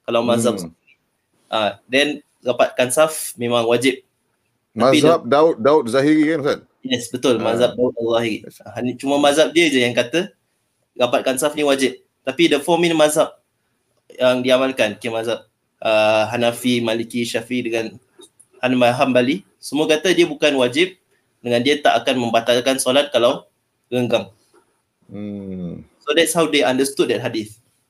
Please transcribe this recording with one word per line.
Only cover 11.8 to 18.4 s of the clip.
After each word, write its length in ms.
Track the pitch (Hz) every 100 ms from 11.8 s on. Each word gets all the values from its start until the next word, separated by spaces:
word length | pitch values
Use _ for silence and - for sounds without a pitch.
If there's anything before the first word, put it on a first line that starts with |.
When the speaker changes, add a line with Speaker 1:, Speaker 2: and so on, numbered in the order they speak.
| 127 - _ _
Speaker 1:
Tapi 240 | 135 131 165
the 80 | 147
four 220 | 139 165
main 160 | 175 160
mazhab 320 | 151 156 139 - _ _ _ _ _ _ _
yang 320 | - 127 127
diamalkan, 560 | 127 127 131 127 107 101
okay, 160 | 120
mazhab, 320 | 113 113 107 - _ _ _
ah, 460 | 110 110 107 110 107
Hanafi, 480 | 120 120 117 127 123
Maliki, 480 | 117 113 113 120 117
Syafi'i 320 | 113 117 127
dengan 320 | 117 113 110 101 _ _ - _